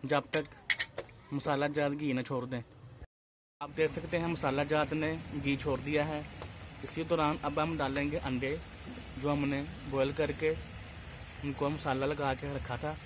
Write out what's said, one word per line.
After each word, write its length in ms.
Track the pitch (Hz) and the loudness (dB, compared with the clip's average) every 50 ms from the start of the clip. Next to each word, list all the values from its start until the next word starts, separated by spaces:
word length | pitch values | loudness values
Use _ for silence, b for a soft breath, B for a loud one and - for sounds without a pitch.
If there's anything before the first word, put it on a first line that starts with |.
| - | 2
जब 180 | 131 147 143 139 - - | 4 4 4 4 4 2
तक 120 | 156 147 - - - - - - - - - - - - - - - - - 143 | 2 2 0 -8 -18 2 2 2 2 2 -2 -2 -10 -10 -10 -16 -20 -10 -4 -4
मसाला 340 | 143 - 156 147 135 143 147 | -2 2 2 2 4 4 2
जात 220 | 147 151 147 143 143 | 4 2 2 2 2
घी 180 | 147 151 147 131 | 0 0 2 2
ना 80 | 127 123 | 2 0
छोड़ 220 | - 139 127 120 | 0 -2 -4 -2
दें। 160 | 123 127 120 113 - - - - - - - - _ _ _ _ _ _ _ _ _ _ _ | -4 -6 -6 -6 -10 -16 -20 -18 -18 -16 -16 -18 _ _ _ _ _ _ _ _ _ _ _
आप 80 | 147 143 | -10 -8
देख 200 | 143 147 160 151 | 2 2 2 2
सकते 260 | - 170 165 160 175 | 2 -2 -4 0 0
हैं 100 | 170 165 170 | 2 2 2
मसाला 340 | 170 - - 143 131 139 147 | 0 2 2 2 2 2 2
जात 280 | 143 156 151 151 139 156 | 4 4 2 4 2 2
ने 160 | 156 156 156 160 160 - - - | 0 2 0 0 -2 -4 -6 -6
घी 200 | 143 139 139 139 | -2 0 2 0
छोड़ 220 | 131 - 147 135 127 | 2 2 0 0 0
दिया 220 | 127 143 151 147 147 | 0 2 2 2 2
है। 140 | 156 156 147 151 - - - - - - - - - - - - | 2 0 -4 -4 -6 -10 -10 -10 -10 -10 -12 -12 -12 -12 -10 -8
इसी 200 | - - 156 160 | -6 -4 -4 0
दौरान 320 | 160 175 160 151 147 151 151 - | 2 4 4 4 4 2 2 -2
अब 140 | 147 143 156 | 0 2 2
हम 180 | 156 160 165 | 2 2 2
डालेंगे 400 | 151 143 135 135 143 143 147 147 170 | 0 0 0 2 0 0 0 0 -2
अंडे, 400 | - 139 127 127 131 131 147 165 - - - - - - - - - - - 131 | -2 0 0 0 0 0 -2 -2 -6 -10 -12 -12 -10 -10 -10 -10 -10 -10 -8 -2
जो 100 | 131 147 | 0 2
हमने 320 | 147 143 143 139 143 139 143 151 - - - 139 | 2 4 2 2 2 0 -2 -4 -8 -10 -8 -2
boil 220 | 139 135 135 139 139 | 2 2 2 2 4
करके 380 | - 151 147 143 - 160 156 160 - - - - - - - - - - - - - - - - - 131 | 2 0 0 0 2 2 0 0 0 -4 -10 -10 -10 -10 -10 -10 -10 -10 -10 -10 -10 -10 -10 -10 -6 -4
उनको 260 | 143 135 - 143 143 | -4 -2 0 0 0
मसाला 360 | 151 143 - 151 131 131 135 | 0 0 0 0 0 2 2
लगा 280 | 139 151 147 143 139 135 | 0 0 0 0 0 0
के 180 | 127 147 143 143 | 0 -2 -4 -4
रखा 220 | 131 127 - 123 | -4 -4 -4 -4
था। 180 | 120 - 151 156 - - | -2 -2 -4 -4 -6 -8